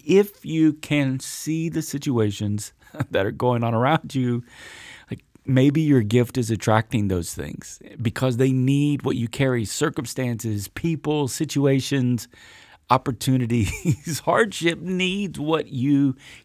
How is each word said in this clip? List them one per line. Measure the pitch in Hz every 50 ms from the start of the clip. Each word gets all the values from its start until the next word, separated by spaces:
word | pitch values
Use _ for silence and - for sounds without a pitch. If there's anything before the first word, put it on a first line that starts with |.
| -
if | 151 180 196 208 202 - - -
you | 147 160 160 156 156 147
can | 151 - - 151 147 139 131 131 127
see | - - - - - 151 160 160 160 170
the | 160 160
situations | 147 - - 143 - 151 123 117 110 104 101 - 107 104 104 104 - - _ _ _ - -
<laughs> | 151 135 - -
that | 95 98
are | 110
going | 123 - 127 123 123 117 117
on | 113 117
around | 113 123 139 160 160 - 123 -
you | 135 127 123 120 120 120 _ - - - - - - - - - - - - - - _ _ _ - -
maybe | - 127 131 131 147 143 160
your | 160 147 143 127 104
gift | 101 117 123 120 117 -
is | 131 117 110
attracting | 113 98 - 117 107 110 113 - - 113 104 98
those | 92 87 82 - -
things | - 71 78 - - - - - - - - - -
because | 110 113 - - 131 131 120
they | 117 131 135 131
need | 131 127 131 139 143 147 147 147 135 -
what | 139 -
you | 127 117 113
carry, | - - 135 135 127 120 110
circumstances, | 98 - - 147 - - 165 120 - - - 127 120 117 110 - 113 107 101 98 -
people, | - - - 170 160 139 - 151 151 151 143 127
situations, | - - 160 139 - 143 139 139 135 135 131 - 143 135 123 123 123 110 - - _ - - - - - - - - _ _ -
opportunities. | 123 131 - 143 120 - - 135 131 127 123 113 120 120 101 - - - - 175 135 - - 175 147 -
<laughs> | -
Hardship | - - - 233 202 - - 160 170 165 -
needs | - 180 185 180 185 185 190 202 208 175 147 135
what | 143 151 160 156 - -
you | 143 127 123 143 143 139 143 135 131 - - - - -